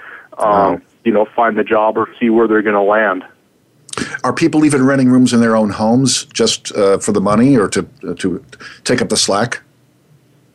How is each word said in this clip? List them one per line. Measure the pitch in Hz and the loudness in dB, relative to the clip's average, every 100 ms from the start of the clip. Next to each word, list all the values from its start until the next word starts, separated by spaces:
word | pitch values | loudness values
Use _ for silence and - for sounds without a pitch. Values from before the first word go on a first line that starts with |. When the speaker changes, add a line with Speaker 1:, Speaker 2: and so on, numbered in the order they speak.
| - - - - | -20 -20 -20 -6
Speaker 1:
Um, | 107 | 0
Speaker 2:
Wow. | 101 98 90 - _ 113 | 2 0 -2 -8 _ -2
Speaker 1:
You | |
know, | 104 107 - | 0 -2 0
find | 117 110 | -2 -2
the | 101 110 | -2 0
job | 110 110 | 0 -2
or | 107 - | -6 -4
see | 120 | 0
where | 113 110 | 2 2
they're | 107 107 | 2 0
gonna | 101 101 107 | 0 2 2
land. | 107 92 - _ _ _ _ _ - - - - | 0 -2 -8 _ _ _ _ _ -16 -10 -10 -6
Speaker 2:
Are | 123 120 | -6 -2
people | 165 156 151 | 0 2 2
even | 139 131 | 2 2
renting | 139 127 | 2 4
rooms | 127 123 | 4 4
in | 117 | 2
their | 117 113 | 2 2
own | 107 95 | 0 -2
homes | 110 123 135 - - - | 0 0 0 -2 -6 -2
just, | 113 - - - | -2 -2 -6 -2
uh, | 98 95 - | 0 0 0
for | 101 | -2
the | 98 | 0
money | 107 131 131 | 2 4 4
or | 92 | 2
to, | 98 80 - 87 | -2 -6 -12 -12
uh, | 85 | -6
to | 95 85 - - - - | -6 -6 -10 -20 -20 -12
take | - 123 | -4 -2
up | 107 | -2
the | 107 - | -2 -2
slack? | 98 120 - - _ _ _ _ _ _ _ _ | -2 -2 -6 -14 _ _ _ _ _ _ _ _